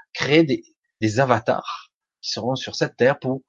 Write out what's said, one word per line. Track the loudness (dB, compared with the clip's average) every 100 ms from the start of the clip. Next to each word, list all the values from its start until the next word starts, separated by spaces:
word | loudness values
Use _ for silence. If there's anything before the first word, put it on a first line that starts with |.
| _
créer | -6 2 4
des, | 4 0 -6 _ _ -4
des | 0 2
avatars | 2 2 0 -4 -6 -12 -14 _ _ _
qui | -10
seront | -6 -4 -6
sur | -6 -4
cette | -4 2
terre | 2 2
pour | -2 -4